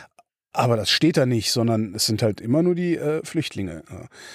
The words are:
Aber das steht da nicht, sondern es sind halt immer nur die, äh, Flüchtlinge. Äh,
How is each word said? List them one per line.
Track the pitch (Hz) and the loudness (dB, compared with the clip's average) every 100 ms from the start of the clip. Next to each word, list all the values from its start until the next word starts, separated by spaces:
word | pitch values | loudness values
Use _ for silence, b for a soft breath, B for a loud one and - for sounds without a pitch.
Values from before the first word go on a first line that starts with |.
| B _ _ _ _ | B _ _ _ _
Aber | - 123 113 | 0 2 2
das | 98 | 2
steht | - 156 - | 2 4 4
da | 127 | 2
nicht, | 117 - | 2 0
sondern | 123 117 110 110 | 0 2 2 0
es | 104 - | -2 -2
sind | 107 | 2
halt | 110 104 | 0 0
immer | 113 147 | 0 2
nur | 175 | 2
die, | 175 175 165 | 2 0 0
äh, | 147 156 | -2 -4
Flüchtlinge. | - 160 139 110 95 82 - | -4 -4 -4 -6 -8 -8 -14
Äh, | 92 - B B | -16 -16 B B